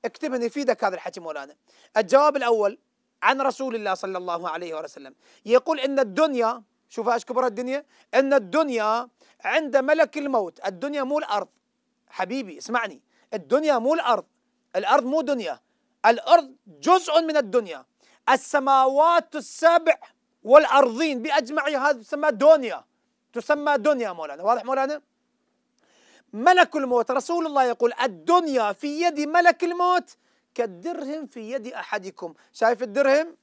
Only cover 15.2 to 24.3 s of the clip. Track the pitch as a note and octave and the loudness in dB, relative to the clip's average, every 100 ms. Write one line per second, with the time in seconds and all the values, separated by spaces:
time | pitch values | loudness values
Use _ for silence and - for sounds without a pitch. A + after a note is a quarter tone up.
15.2 | C#4 C4+ F3+ C3+ _ _ _ _ G#3+ A#3 | -2 -4 -6 -10 _ _ _ _ 2 2
16.2 | - E4+ C4+ - - D3 C#3+ F#4 F4 D#4 | 4 4 4 -16 -20 -6 2 2 4 0
17.2 | E4 D4+ A3+ A#3+ G3+ D3 C3 _ _ _ | 2 -2 0 -2 -2 -14 -18 _ _ _
18.2 | - C4 - D4 C4+ C4+ C4 C#4 D#4+ E4+ | 2 2 2 -2 4 4 4 4 4 2
19.2 | E4+ D4+ - - D#4+ E4+ E4 - - _ | 0 -12 -12 0 2 4 2 -2 -4 _
20.2 | _ _ G#3 C#4 D4 C4+ C4 A3+ D#4+ C4 | _ _ 8 8 8 4 4 2 -4 -4
21.2 | B3 D4 A#3 D4 C#4 C#4+ C#4 C4+ A3 C#4+ | -2 -2 -2 -4 -4 -2 -2 -2 -6 -4
22.2 | D#4 A3 C#4+ D#4 B3 D3+ _ _ _ _ | -2 2 6 6 4 -10 _ _ _ _
23.2 | _ A#3 - D4 D4 C#4+ D4+ C#4 A3 E3+ | _ -14 -4 -2 0 0 0 -2 -4 -8
24.2 | D#3 | -12